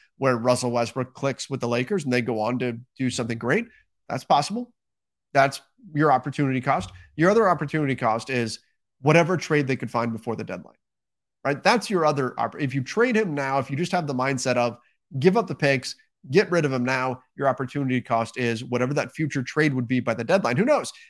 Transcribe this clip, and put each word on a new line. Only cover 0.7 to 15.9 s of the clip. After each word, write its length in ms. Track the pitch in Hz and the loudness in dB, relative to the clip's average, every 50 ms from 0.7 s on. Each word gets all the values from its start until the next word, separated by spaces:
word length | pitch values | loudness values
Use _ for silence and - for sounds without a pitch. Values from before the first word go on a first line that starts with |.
Westbrook 420 | 120 120 120 113 - 131 123 127 - | 0 0 -2 -2 -4 -6 -6 -6 -6
clicks 340 | - 139 139 123 - - - | -4 -4 -4 -4 -6 -8 -8
with 120 | 139 123 | -6 -4
the 80 | 123 120 | -2 -2
Lakers 360 | 120 120 127 - 208 185 143 | -2 -2 -2 -2 -4 -4 -2
and 80 | 131 | 0
they 80 | 123 123 | 0 0
go 180 | 120 123 120 107 | 0 -2 -2 -2
on 180 | 107 113 123 123 | -2 -2 -2 -2
to 200 | 127 123 117 117 120 _ _ - | -2 -4 -4 -6 -12 _ _ -6
do 100 | 135 123 | -4 -4
something 300 | 120 - 120 113 113 113 | -2 -4 -4 -4 -6 -4
great. 260 | 113 120 185 214 233 - - _ _ _ _ _ _ - | -2 0 0 0 -2 -6 -12 _ _ _ _ _ _ -8
That's 140 | - - - | -8 -4 0
possible. 500 | - 165 147 147 - 196 240 247 - _ _ _ _ _ _ _ _ _ _ _ _ | 2 2 2 2 0 -6 -8 -10 -12 _ _ _ _ _ _ _ _ _ _ _ _
That's 280 | - 139 135 139 - - - _ _ _ 254 190 151 | 2 4 4 4 2 -4 -16 _ _ _ -16 -6 0
your 180 | 147 151 151 | 2 4 4
opportunity 480 | 131 - - - 135 - 143 135 131 127 | 4 2 0 -2 -2 -2 0 0 0 0
cost. 300 | 117 139 143 175 190 - - - - - _ | 0 0 0 0 -2 -6 -12 -18 -20 -10 _
Your 140 | - 160 180 | 2 2 4
other 180 | 214 233 220 185 | 4 4 4 4
opportunity 480 | 170 147 156 143 - 156 151 135 131 | 2 0 -2 -4 -2 -2 0 0 0
cost 340 | 120 127 113 110 117 113 - | 0 0 0 0 0 -2 -2
is 300 | 131 123 117 110 - - _ _ _ _ _ _ _ _ | -2 -2 -2 -2 -6 -10 _ _ _ _ _ _ _ _
whatever 340 | 131 147 151 170 170 151 180 | 4 6 6 6 6 4 2
trade 300 | 147 - - 160 147 139 | -2 0 0 0 2 2
they 100 | 131 135 | 0 -2
could 140 | 123 127 107 | -4 -4 -4
find 220 | - 120 117 117 | -2 -2 -2 -2
before 240 | 113 110 - 120 110 | -2 -4 -6 -6 -6
the 80 | - - | -6 -6
deadline, 320 | - 95 90 - - _ _ _ _ _ _ _ _ _ _ _ _ _ _ - | -8 -10 -10 -12 -16 _ _ _ _ _ _ _ _ _ _ _ _ _ _ -4
right? 180 | 139 147 143 | -4 -2 0
That's 280 | - 185 233 247 - - | 2 2 2 2 0 0
your 160 | 214 175 160 | 0 2 2
other 320 | 151 151 139 131 123 - - | 2 2 0 -2 -2 -2 -2
op-, 220 | 117 113 - - | -4 -4 -4 -4
if 140 | 147 131 127 | -4 -2 -2
you 80 | 139 | -4
trade 340 | 127 - - 214 233 262 233 | -4 -2 0 0 2 2 2
him 180 | 220 220 180 147 | 2 0 0 -2
now, 240 | 143 135 135 135 139 | -4 -2 -2 0 -2
if 120 | 131 - | -2 -2
you 60 | 143 | -4
just 160 | 143 180 175 | -4 -2 -2
have 140 | - 180 160 | -2 -2 -2
the 80 | 143 135 | -2 -2
mindset 420 | 127 127 135 139 127 - 135 123 | 0 0 0 0 0 0 0 2
of 220 | 123 120 120 113 - _ _ _ _ _ _ - 135 | 2 0 0 -2 -8 _ _ _ _ _ _ -4 2
give 180 | 127 185 185 | 2 4 4
up 100 | 233 220 | 4 2
the 80 | - - | -2 -2
picks, 400 | - 165 139 139 127 - - | 0 2 2 2 0 -2 -8